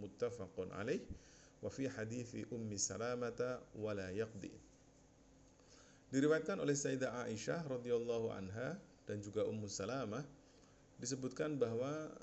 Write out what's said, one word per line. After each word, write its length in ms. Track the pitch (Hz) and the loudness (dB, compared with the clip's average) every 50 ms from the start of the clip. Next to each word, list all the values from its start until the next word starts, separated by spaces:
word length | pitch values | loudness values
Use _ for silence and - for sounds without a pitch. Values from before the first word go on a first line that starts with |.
muttafaqun 720 | 104 95 - - 120 117 - - 95 90 - - 92 90 90 | -8 -8 -4 -2 -2 -2 -2 -4 -8 -6 -4 -4 -4 -4 -4
alaih, 300 | 90 101 123 165 - - - - - - - - - - - - - | -2 0 0 0 0 -2 -6 -10 -12 -14 -18 -20 -20 -20 -20 -10 -8
wa 80 | - 123 | -6 -4
fi 180 | - - 135 | -2 -2 -2
hadithi 640 | 127 - 113 110 110 117 123 120 113 113 110 107 - | -2 -2 -2 -4 -2 -2 -4 -4 -4 -6 -6 -6 -4
Ummi 320 | 127 117 113 110 104 98 | -4 -4 -2 -2 0 0
Salamata 800 | - - 98 101 113 120 123 123 123 117 117 117 123 127 127 - - - - | 0 0 0 0 0 0 0 0 -2 -2 0 0 0 0 -2 -4 -8 -10 -6
wa 160 | 110 107 107 | -2 -2 0
la 160 | 104 98 95 92 | 0 -2 -2 -2
yaqdi." 400 | 92 107 113 117 113 101 - - - - - - - - - - - - - - - - - - - - - - - - - - - - - - - - - - | 0 0 0 -2 -4 -8 -8 -10 -10 -14 -18 -20 -20 -20 -20 -20 -20 -20 -20 -20 -20 -20 -20 -20 -20 -20 -20 -20 -20 -20 -20 -20 -20 -20 -20 -20 -20 -20 -8 0
Diriwayatkan 480 | 127 135 139 151 156 160 156 - 147 | 4 6 8 8 8 6 4 2 0
oleh 160 | - 147 143 | 2 4 4
Sayyidah 560 | 143 139 - 139 135 131 131 120 113 123 117 117 | 4 4 2 2 2 2 2 0 0 0 -2 -2
Aisyah 400 | 113 107 - 139 147 170 165 139 | -2 0 0 0 0 0 0 -2
radhiyallahu 640 | 131 123 120 123 120 117 120 120 117 113 113 110 | -2 -2 2 2 2 4 4 2 2 2 2 0
anha 480 | 104 101 95 92 98 113 127 143 170 202 - - - - - | 0 -2 -4 -4 -4 -2 -2 -2 -4 -6 -8 -14 -20 -10 -6
dan 140 | - 107 104 | -4 -4 -4
juga 240 | 101 104 101 107 101 | -4 0 2 2 2
Ummu 240 | 110 110 107 107 101 | 2 2 0 -2 -4
Salamah, 560 | - - 95 104 127 139 123 104 104 131 147 - - - - - - - - - - - - - - | -2 -2 -2 0 0 0 -2 -2 -2 -4 -4 -6 -12 -18 -20 -20 -20 -20 -20 -20 -20 -20 -20 -20 -12
disebutkan 640 | - 123 120 135 127 127 127 131 - 151 151 151 135 | -6 -4 -4 -2 -2 -2 -2 0 0 0 2 4 4
bahwa 480 | - 113 113 113 127 139 147 156 156 151 - - | 4 4 6 4 2 2 0 -2 -4 -6 -8 -10